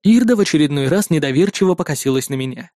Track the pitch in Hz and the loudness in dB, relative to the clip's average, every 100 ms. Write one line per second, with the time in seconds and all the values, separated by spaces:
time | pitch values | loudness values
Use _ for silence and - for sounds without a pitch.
0 | 196 233 240 233 196 156 147 143 135 185 | 4 4 4 2 2 2 0 0 0 0
1 | 208 160 139 131 196 - 185 175 175 143 | 0 -2 0 0 0 0 0 0 -4 -4
2 | 139 131 - 135 131 123 180 | -2 -2 -4 -6 -8 -10 -18